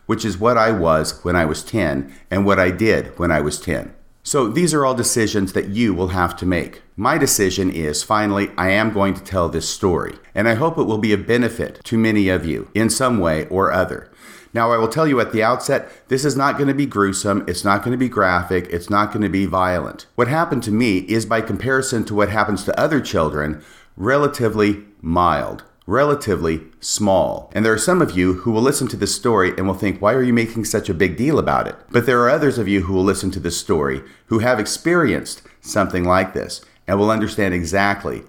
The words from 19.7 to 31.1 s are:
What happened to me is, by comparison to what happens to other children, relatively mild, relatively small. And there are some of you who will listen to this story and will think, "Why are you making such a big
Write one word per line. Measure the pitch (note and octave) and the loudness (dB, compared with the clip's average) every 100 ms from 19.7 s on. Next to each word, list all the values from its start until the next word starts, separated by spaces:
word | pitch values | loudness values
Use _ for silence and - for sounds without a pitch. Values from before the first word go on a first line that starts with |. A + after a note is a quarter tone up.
| F2+ B1+ - - - | 0 -4 -10 -8 -2
What | A#2+ | 0
happened | D#3 E3 C3+ | 0 -2 -2
to | A2 | 0
me | G#2+ B2 F#2 | 0 2 2
is, | F2+ A2 G#2 | 0 -2 0
by | A2+ | -2
comparison | A2 G2 B2 C3+ C3 A#2 G#2 | -2 -4 -2 -2 0 -4 -2
to | G#2 | 0
what | G2+ | 2
happens | G#2+ G2+ G2 | 2 0 -2
to | - - | -2 -2
other | D3+ D#3+ | 0 0
children, | - F#2 D#2 D2+ D2+ D#2 - - _ - | 0 0 0 -2 -4 -6 -14 -20 _ -6
relatively | G2+ C#3+ C#3+ C#3+ A#2 G#2+ G#2 G#2 - - | -2 2 0 0 -2 2 2 0 -8 -10
mild, | E2 F2 F2 D2 G#1 G#1+ - _ - | -2 2 2 2 -2 -10 -16 _ -2
relatively | A2+ D3 C#3+ - F2 E2 D#2+ - - | 0 2 0 0 0 0 -2 -6 -12
small. | - - G#2 F#2+ C2+ G1+ - G#2 | -6 -2 2 2 2 -4 -6 -2
And | A2 | -2
there | |
are | G#2+ | 0
some | F3+ F3+ | 0 2
of | D#3 F2+ | 2 0
you | F2+ | 0
who | F2 A#2 | 0 -2
will | A2 | 0
listen | B2+ C#3+ B2+ | 0 0 -4
to | G2+ | -4
this | G2+ - | -4 -2
story | B2 G#2+ F#2 F2+ | 0 2 2 0
and | F#2+ | -4
will | |
think, | F#2+ G#2 F#2 | -2 -4 -2
"Why | G2+ | 0
are | C3 | 2
you | B2+ | 2
making | A#2 A2+ A2+ G#2+ | 2 0 -4 -4
such | G#2+ F#2+ | -2 -2
a | |
big | E2+ F#2+ | 0 0